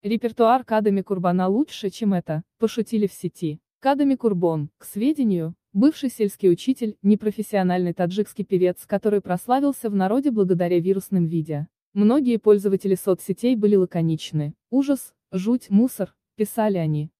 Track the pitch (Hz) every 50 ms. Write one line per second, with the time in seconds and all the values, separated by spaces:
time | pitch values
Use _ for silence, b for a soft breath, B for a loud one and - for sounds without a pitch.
0 | - 202 233 220 - 233 233 - 233 220 247 262 247 - 220 220 208 214 196 196
1 | 190 - 202 185 175 180 175 185 185 185 196 233 311 - - - - 190 - -
2 | 226 202 196 175 - - 156 156 - _ _ _ 226 220 - 240 208 - 233 214
3 | 208 185 - - - 175 _ - 175 156 151 - _ _ _ _ - 262 285 277
4 | 294 277 269 - - 226 202 175 180 170 160 156 147 147 _ _ - - - 202
5 | 220 277 320 294 262 214 190 170 160 165 175 _ _ _ - 196 240 302 311 -
6 | - 254 - - 220 202 - _ - 185 175 - - 254 262 - 247 214 202 _
7 | - 196 214 202 208 214 202 - 208 - - 196 185 180 180 185 180 175 170 -
8 | 180 175 185 208 208 - - - 190 _ 196 175 180 180 180 - - _ 208 196
9 | - 214 208 202 - - 180 180 - - 247 269 285 285 269 - - 220 208 196
10 | 185 190 214 269 277 294 233 214 196 180 185 170 175 175 180 175 165 185 190 196
11 | - - 196 180 170 160 170 165 156 160 151 147 156 - _ _ _ _ _ 202
12 | 208 214 247 302 269 247 233 214 _ 214 208 208 190 208 196 190 - 196 190 180
13 | - 202 185 - - - 185 - - 247 262 220 208 208 208 196 180 180 - 170
14 | 165 165 160 156 - - - 151 147 147 - _ _ _ 233 269 277 277 277 254
15 | - - _ _ _ _ - 190 185 220 247 247 - - 196 202 240 262 - -
16 | 190 - _ _ _ _ _ - 214 - - 240 214 214 196 175 160 156 151 147
17 | 151 160 _